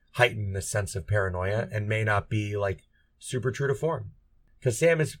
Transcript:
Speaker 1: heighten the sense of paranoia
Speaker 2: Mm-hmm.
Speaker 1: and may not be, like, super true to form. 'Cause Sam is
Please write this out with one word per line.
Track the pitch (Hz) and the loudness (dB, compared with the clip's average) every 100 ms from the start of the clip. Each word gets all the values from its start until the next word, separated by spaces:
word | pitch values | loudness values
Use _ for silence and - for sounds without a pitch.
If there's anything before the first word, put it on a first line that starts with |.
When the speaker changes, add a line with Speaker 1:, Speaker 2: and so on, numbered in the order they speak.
| _ | _
Speaker 1:
heighten | - 120 110 101 | 2 2 2 -4
the | 95 | -4
sense | - 107 98 | -2 -2 -2
of | 98 - | -4 0
paranoia | 104 95 90 92 107 123 | 2 2 0 -2 -2 -2
Speaker 2:
Mm-hmm. | |
Speaker 1:
and | 107 104 | -4 -2
may | 110 | 0
not | 107 101 - | 2 0 0
be, | 110 104 104 | -2 -2 -2
like, | 98 90 _ _ _ _ | -2 -2 _ _ _ _
super | - 127 123 | -6 -4 -2
true | 120 139 | -2 -2
to | |
form. | 135 156 147 104 - _ _ _ _ | 0 0 -2 -6 -16 _ _ _ _
'Cause | 131 113 | -2 4
Sam | 165 165 | 4 4
is | 151 - | 2 -2